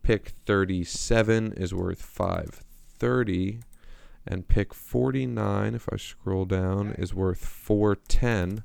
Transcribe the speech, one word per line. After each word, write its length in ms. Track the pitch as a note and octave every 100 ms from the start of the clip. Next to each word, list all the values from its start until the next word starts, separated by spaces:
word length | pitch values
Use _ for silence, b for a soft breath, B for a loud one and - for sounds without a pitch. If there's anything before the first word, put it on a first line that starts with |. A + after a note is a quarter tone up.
Pick 300 | - A2 - - -
thirty-seven 1040 | G2+ F#2+ F#2 E2+ - - A2+ A2 A2+ A2
is 200 | - F#2
worth 260 | F#2 F2+ F2
five 600 | - - F#2 F2 D#2+ - - - - -
thirty. 600 | A#2 B2+ A2 F2+ F#2+ A2+ - b b b b b -
And 160 | F#2 -
pick 260 | G#2 G2
forty-nine, 1000 | - - B2 C3 C3+ B2+ A#2 G#2 G2+ G#2
if 140 | A2+ -
I 40 | -
scroll 480 | - - - F#2+
down, 480 | F#2+ F#2+ F#2 G2 G#2 -
is 160 | -
worth 300 | F#2 F#2+ F2
four 520 | - - - G#2 G#2 G2+
ten. 680 | - - B2 G#2+ F2 G#2